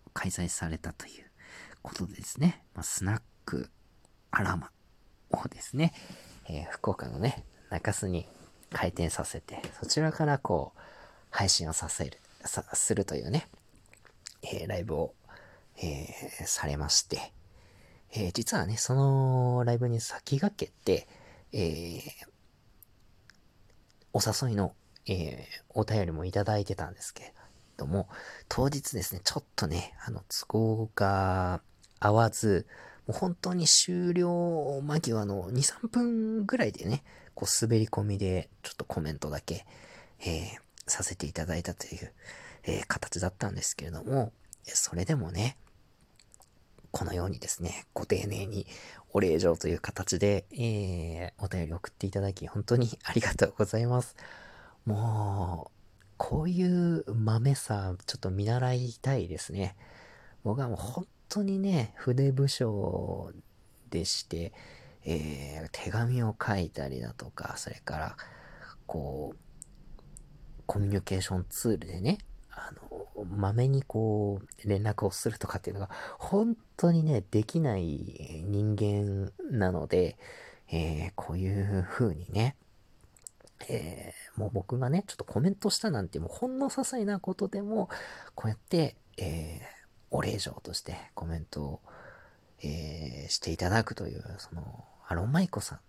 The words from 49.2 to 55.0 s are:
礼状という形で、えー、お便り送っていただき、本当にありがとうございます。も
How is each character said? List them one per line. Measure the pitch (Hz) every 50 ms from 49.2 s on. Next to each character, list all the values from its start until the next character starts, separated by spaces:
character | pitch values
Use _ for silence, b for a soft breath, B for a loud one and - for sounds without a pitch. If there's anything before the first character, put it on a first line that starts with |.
礼 | 101 92 78 80
状 | 95 87 82
と | 80 - 82
い | 82
う | -
形 | - - - - 98 - - 87
で、 | 104 101 101 95 - - -
え | - 120 117 110 104 101 92 90 87 80 85 82 80 87 87 - -
ー、 | 104
お | 95
便 | 92 92 87
り | 76 80
送 | 90 - -
っ | -
て | - -
い | 95
た | - 101 98
だ | 98 95
き、 | - -
本 | - - - -
当 | - 120
に | 123 123 110 - - -
あ | - -
り | -
が | - - -
と | - - -
う | - -
ご | 107
ざ | - - 110
い | 117
ま | 120 123 123
す。 | 120 - - B B B B B B B B B B B B B B
も | 113 107 101